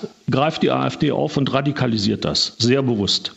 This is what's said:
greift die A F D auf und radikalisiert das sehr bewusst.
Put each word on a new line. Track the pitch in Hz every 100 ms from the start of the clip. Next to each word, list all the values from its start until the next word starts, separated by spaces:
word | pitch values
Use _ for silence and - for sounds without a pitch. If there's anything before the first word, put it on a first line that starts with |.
| - - -
greift | 127 151 -
die | 143
A | 127 131
F | -
D | 151
auf | 135 147 143
und | 135
radikalisiert | 131 143 139 127 110 101 104 -
das | - - -
sehr | 117 135
bewusst. | 131 110 92 - -